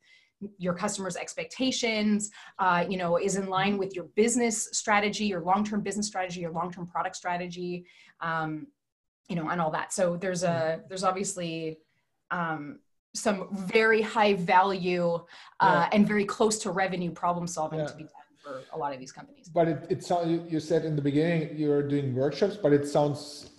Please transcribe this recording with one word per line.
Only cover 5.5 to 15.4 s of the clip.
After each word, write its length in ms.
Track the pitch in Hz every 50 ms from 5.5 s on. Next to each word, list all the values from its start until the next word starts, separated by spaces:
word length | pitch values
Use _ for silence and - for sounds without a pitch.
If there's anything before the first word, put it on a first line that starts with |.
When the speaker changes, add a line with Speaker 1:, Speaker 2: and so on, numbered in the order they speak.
| 190 208 208 208 220 208
Speaker 1:
business 240 | 165 202 196 208 208
strategy, 360 | - - 190 185 180 175 180
your 100 | 175 165
long-term 340 | 160 160 175 185 175 185 175
product 300 | 175 - 165 175 185 185
strategy, 720 | - - 180 175 175 180 180 175 180 180 180 175 180 175 _ _ _ - - _ -
um, 480 | - 165 165 160 160 156 156 151 147 - _ _ _ _ _ _ _ _ _ _ _ -
you 60 | 196 170
know, 120 | 156 156
and 100 | 170 175
all 100 | 165 160
that. 220 | 160 156 - - -
So 240 | - 185 175 175 175
there's 260 | 185 185 180 175 180
a, 40 | 175
Speaker 2:
Mm-hmm. 400 | 170 165 160 160 165 - - -
Speaker 1:
there's 140 | 190 180 196
obviously, 760 | 185 185 190 202 202 - 180 175 165 165 160 160 160 156 - _ _ _ _ _ _ _ _ _ -
um, 500 | - 180 170 160 156 151 147 147 - - _ _ _ _ _ _ -
some 320 | - - 226 202 185 185 - 202
very 480 | 190 190 180 - 226 220 220 220 220
high 320 | 214 214 - 233 208 214 202
value, 760 | 185 170 175 185 185 190 196 190 185 175 180 180 175 175 170 170
uh, 60 | 170 - - - -